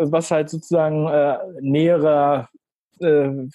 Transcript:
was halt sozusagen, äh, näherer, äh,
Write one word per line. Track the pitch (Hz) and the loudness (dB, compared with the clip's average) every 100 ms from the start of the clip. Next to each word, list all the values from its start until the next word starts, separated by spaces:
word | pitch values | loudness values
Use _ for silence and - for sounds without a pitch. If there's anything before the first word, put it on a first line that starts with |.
| 156 | 0
was | 165 165 | -2 0
halt | 160 151 | -2 -2
sozusagen, | 160 - 175 156 151 151 | -8 -2 0 0 0 0
äh, | 147 143 123 - 156 | 0 0 -2 -6 -8
näherer, | 135 143 165 170 156 147 143 139 123 _ _ _ _ - | -2 2 2 2 2 2 2 0 -4 _ _ _ _ -6
äh, | 175 147 139 139 131 | 0 2 0 -4 -10